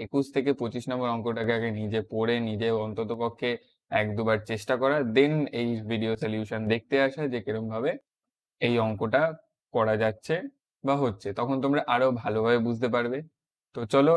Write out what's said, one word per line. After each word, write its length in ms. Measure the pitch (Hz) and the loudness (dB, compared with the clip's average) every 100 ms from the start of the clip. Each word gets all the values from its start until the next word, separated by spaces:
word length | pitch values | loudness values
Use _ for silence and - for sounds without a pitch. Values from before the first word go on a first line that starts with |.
একুশ 200 | 110 139 139 | -2 -2 0
থেকে 160 | 151 131 139 | 0 0 0
পঁচিশ 240 | 117 120 120 | -2 -4 -6
নম্বর 180 | 127 123 | -4 -2
অঙ্কটাকে 380 | 117 113 117 113 117 | -2 -2 -2 0 0
আগে 120 | 117 | 0
নিজে 300 | 107 107 110 104 | -4 -2 -4 -4
পড়ে, 220 | 110 113 120 | -2 0 0
নিজে 280 | 117 104 113 113 | -2 -2 -2 -2
অন্তত 260 | 110 107 110 117 | -2 -6 -6 -4
পক্ষে 280 | 117 113 123 117 - _ _ | -6 -4 -4 -4 -10 _ _
এক 160 | 107 107 104 | -2 0 0
দুবার 220 | 113 110 - | 0 0 0
চেষ্টা 240 | 110 - 127 | -6 -2 0
করা, 200 | 135 147 123 | 2 2 2
then 180 | 113 143 156 143 120 | 4 4 4 -2 -2
এই 80 | 120 113 107 | -2 -2 -2
ভিডিও 220 | 113 110 110 | -2 0 -2
সলিউশন 440 | 110 110 107 110 110 | -2 -4 -4 -4 0
দেখতে 240 | 113 - 139 135 | -2 2 2 2
আসা 160 | 135 147 | 0 -4
যে 60 | 123 | -4
কিরম 220 | 104 110 110 | -4 -4 -4
ভাবে 240 | 110 139 240 - _ _ _ _ _ | -2 -2 -4 -8 _ _ _ _ _
এই 140 | 120 120 | 0 2
অঙ্কটা 440 | 110 107 113 131 160 156 _ _ _ | 0 -2 0 2 2 -2 _ _ _
করা 200 | 120 110 107 | 0 2 4
যাচ্ছে 380 | 110 107 - 160 277 - _ _ | 2 0 -4 -4 -4 -14 _ _
বা 100 | 139 139 | -2 0
হচ্ছে, 320 | 135 104 101 98 | 0 -2 -6 -4
তখন 180 | 120 135 | -2 0
তোমরা 160 | 139 147 - | 0 0 0
আরো 120 | 123 131 120 | 2 2 2
ভালোভাবে 360 | 113 110 113 120 117 | -2 0 2 2 2
বুঝতে 220 | 117 123 | 0 0
পারবে। 240 | 120 120 131 156 _ _ _ _ | 0 -2 -4 -8 _ _ _ _
তো 60 | - 117 | -10 0
চলো 260 | 139 143 | 4 6